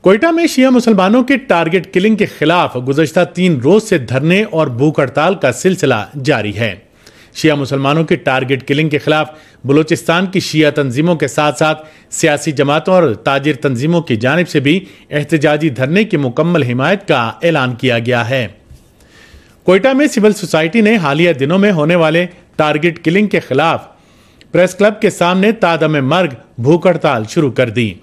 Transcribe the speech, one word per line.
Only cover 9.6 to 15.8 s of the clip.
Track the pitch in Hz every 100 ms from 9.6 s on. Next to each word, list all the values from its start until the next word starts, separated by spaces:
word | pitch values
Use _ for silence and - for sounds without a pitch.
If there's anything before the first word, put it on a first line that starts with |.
بلوچستان | 123 143 156 170 - 165 190
کی | 185
شیعہ | - 156 151
تنظیموں | 143 139 120 165 160
کے | 139
ساتھ | - 151 147
ساتھ | 156 156 - - _
سیاسی | - 160 147 165
جماعتوں | 139 139 151 160
اور | 185 156
تاجر | 101 - 139 139 143
تنظیموں | 147 120 151 170
کی | 160 113
جانب | 113 156 180
سے | 156
بھی | 135 180 185 - _
احتجاجی | 147 147 165 147 151 156
دھرنے | 120